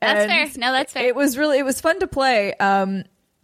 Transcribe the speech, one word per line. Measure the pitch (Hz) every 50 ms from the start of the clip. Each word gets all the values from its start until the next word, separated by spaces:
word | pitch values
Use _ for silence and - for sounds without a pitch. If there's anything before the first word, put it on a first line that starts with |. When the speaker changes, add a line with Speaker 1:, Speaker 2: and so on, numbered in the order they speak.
Speaker 1:
That's | 214 214 - 208 208 214
Speaker 2:
And | 349 330 - 294 262
Speaker 1:
fair. | 262
No, | 233 247 262
that's | 262 269 - -
fair. | 269 240 247
Speaker 2:
it | 240
was | 254 285 277 240 254
really, | 302 302 285 262
it | 285
was | 262 262 -
fun | - 320 339 381
to | 370 -
play. | - 285 269 262 247 214 202 196 -
Um, | - 202 196 196 196 196 196 190 190 - - _ _ _ _ _ _